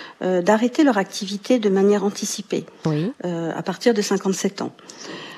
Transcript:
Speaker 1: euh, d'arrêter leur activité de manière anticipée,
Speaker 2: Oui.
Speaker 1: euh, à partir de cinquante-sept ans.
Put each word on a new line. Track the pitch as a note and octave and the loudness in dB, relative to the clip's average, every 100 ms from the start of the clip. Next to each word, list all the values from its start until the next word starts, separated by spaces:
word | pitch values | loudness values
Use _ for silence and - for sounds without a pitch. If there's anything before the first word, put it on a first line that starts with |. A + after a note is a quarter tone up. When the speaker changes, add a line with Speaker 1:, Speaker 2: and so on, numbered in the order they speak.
| - - | -18 -6
Speaker 1:
euh, | F#3 F3+ | 0 2
d'arrêter | F3 G#3+ A#3+ B3 | 2 2 2 4
leur | C#4+ G#3 | 4 4
activité | F#3 - F#3+ G3 - B3 | -2 -6 -8 -8 0 2
de | G#3 | 4
manière | F#3+ G3+ G#3 | 4 4 4
anticipée, | G3+ G3+ G#3 - - F3 - - | 0 -2 -8 -8 -6 -6 -8 -6
Speaker 2:
Oui. | D#3+ D3+ F#3 - | -2 0 -2 -4
Speaker 1:
euh, | F3+ E3+ E3 - | -6 -4 -4 -4
à | |
partir | F3 F3 B3 | -6 0 2
de | G#3+ | 2
cinquante-sept | G3 G3 F#3+ F#3 G3 - | 2 0 0 -2 -2 -4
ans. | - - - - - - - | -10 -10 -20 -18 -16 -14 -16